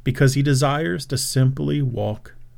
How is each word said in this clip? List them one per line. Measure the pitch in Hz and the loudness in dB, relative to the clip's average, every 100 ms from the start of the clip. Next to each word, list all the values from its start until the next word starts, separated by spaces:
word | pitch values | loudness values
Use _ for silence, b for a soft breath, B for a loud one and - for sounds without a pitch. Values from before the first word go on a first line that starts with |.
because | - 131 139 | -4 2 4
he | 135 | 4
desires | 143 131 143 143 170 175 - | 2 2 2 0 -2 -4 -4
to | 131 | -6
simply | - 131 131 135 143 147 | -2 2 2 2 -2 0
walk | 135 110 104 107 - - - | -2 -2 -4 -6 -10 -18 -20